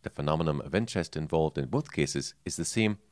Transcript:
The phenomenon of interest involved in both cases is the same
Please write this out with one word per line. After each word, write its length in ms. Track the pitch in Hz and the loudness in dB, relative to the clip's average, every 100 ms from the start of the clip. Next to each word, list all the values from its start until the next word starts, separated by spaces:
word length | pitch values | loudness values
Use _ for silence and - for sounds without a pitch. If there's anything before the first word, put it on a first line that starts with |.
The 80 | - | -8
phenomenon 500 | - 73 80 80 71 | -4 0 2 2 0
of 160 | 71 92 | 0 0
interest 400 | 113 98 82 78 | 0 -2 -2 -4
involved 420 | 78 80 80 73 | 0 2 2 0
in 80 | 69 | -2
both 240 | 143 - | -2 -2
cases 440 | - 71 78 69 - | -2 0 0 -6 -10
is 100 | - | -8
the 100 | - | -4
same 340 | 85 117 110 104 _ | -2 2 2 0 _